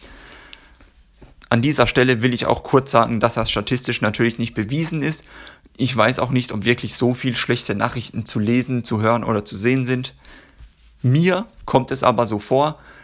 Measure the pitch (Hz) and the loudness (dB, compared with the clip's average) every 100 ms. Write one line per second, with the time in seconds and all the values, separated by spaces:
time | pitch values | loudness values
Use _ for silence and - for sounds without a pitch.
0 | - - - - - - - _ - _ | -20 -20 -20 -20 -20 -20 -20 _ -20 _
1 | _ _ - - - 117 135 143 120 - | _ _ -20 -16 -4 0 2 2 2 4
2 | 127 120 127 120 - 117 - 135 127 117 | 4 4 0 0 0 -2 2 2 4 2
3 | 113 117 117 117 110 - 104 123 - 117 | 2 2 0 0 -2 -2 -2 -2 -2 -2
4 | 107 107 117 113 117 - 104 147 160 160 | -2 0 0 0 -6 -4 -4 -2 -2 -2
5 | 143 156 - - - - - - 123 117 | -2 -4 -6 -20 -20 -20 -16 -4 -2 2
6 | 110 123 123 127 123 113 101 123 110 - | 2 2 0 -2 -2 -2 0 0 0 0
7 | 123 127 131 113 - 120 - 101 117 123 | 0 0 -2 -2 -2 -2 -2 -2 -2 -4
8 | - 120 104 110 107 123 123 127 - 110 | -8 -8 -4 -2 0 0 0 -2 -2 0
9 | 110 117 113 107 104 92 113 131 123 127 | 0 0 0 -2 -2 -2 0 0 0 -2
10 | 127 - - - - - - _ _ _ | -4 -14 -20 -20 -20 -20 -20 _ _ _
11 | 127 139 175 180 - - - 135 127 131 | 2 4 4 2 -2 -12 0 2 2 0
12 | - 117 113 107 - 131 151 151 - - | 2 2 0 -2 0 0 0 -2 -14 -20